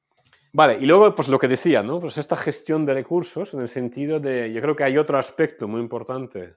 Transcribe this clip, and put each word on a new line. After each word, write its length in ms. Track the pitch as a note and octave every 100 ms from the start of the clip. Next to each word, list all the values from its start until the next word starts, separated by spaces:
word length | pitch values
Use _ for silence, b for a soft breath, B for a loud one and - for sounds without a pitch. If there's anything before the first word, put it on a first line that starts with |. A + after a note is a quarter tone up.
| _ _ b b b
Vale, 240 | C#3+ D3 A2
y 40 | C3+
luego, 300 | F#3+ G#3 G3+
pues, 140 | B2
lo 100 | C3
que 80 | C3
decía, 340 | B2+ F3 A#2+
¿no? 160 | G#2+ E3+
Pues 160 | D#3+ D3+
esta 180 | - E3+
gestión 500 | D#3 - - D#3 D3
de 80 |
recursos, 600 | C3+ - F3+ - D#3 G3+
en 80 | C#3
el 60 | A#2+
sentido 500 | C3+ B2 C3 D3 D#3
de, 320 | C#3+ B2+ A2+
yo 80 | A2+
creo 140 | C#3+ D3
que 80 |
hay 140 | C#3 C#3+
otro 200 | D3+ C#3
aspecto 500 | - - D3+ - G#2
muy 120 | A2+
importante 720 | A#2 A#2 G2+ C3 B2+ G2 F2+